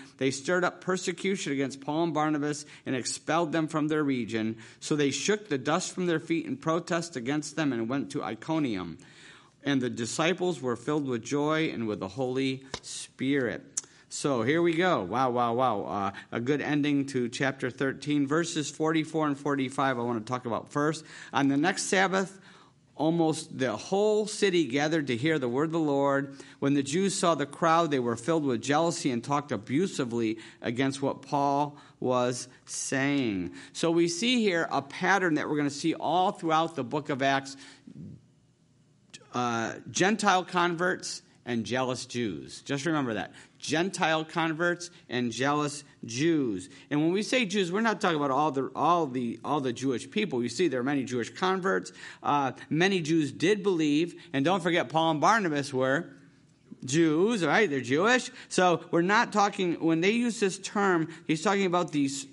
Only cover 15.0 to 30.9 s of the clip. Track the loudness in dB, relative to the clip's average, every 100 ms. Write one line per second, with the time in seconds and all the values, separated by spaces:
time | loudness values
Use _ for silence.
15 | 0 0 2 2 2 2 2 2 -2 -2
16 | -2 -6 -8 -4 0 0 0 0 2 0
17 | 0 -2 -2 0 -2 -2 -4 -2 -4 -4
18 | -2 0 2 0 0 -4 -6 -2 0 0
19 | -2 -2 -2 -2 -2 -2 -2 0 0 0
20 | -2 -4 -4 -6 -4 -4 -4 0 0 -2
21 | -8 -18 -6 0 2 2 0 -2 0 2
22 | 2 2 -2 -8 -20 -20 -20 _ _ -2
23 | 2 4 2 0 -4 -4 -2 -2 -2 2
24 | 4 2 0 0 2 4 2 2 2 2
25 | 0 0 0 0 0 0 0 0 2 2
26 | 2 2 -2 -8 -20 -2 2 2 2 0
27 | 0 2 2 2 -2 0 4 4 4 2
28 | 0 -2 0 0 2 0 2 2 2 0
29 | -2 -2 0 -2 -2 -6 -2 0 0 -2
30 | -2 0 -2 -2 -10 -10 -4 0 0